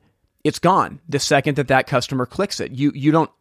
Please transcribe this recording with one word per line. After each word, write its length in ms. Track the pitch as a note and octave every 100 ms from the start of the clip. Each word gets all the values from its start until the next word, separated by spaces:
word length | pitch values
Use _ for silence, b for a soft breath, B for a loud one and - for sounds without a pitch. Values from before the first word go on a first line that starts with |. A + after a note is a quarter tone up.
| _ _ _ _
it's 160 | D3+ -
gone 400 | E3+ F#3 G2 - -
the 120 | C#3
second 360 | - C#3+ D3+ C#3
that 140 | C3
that 180 | C3 -
customer 380 | B2+ - C3 B2
clicks 340 | - - -
it. 120 | -
You, 200 | C3 C#3+ D3
you 160 | D3
don't 200 | D#3+ D3+ _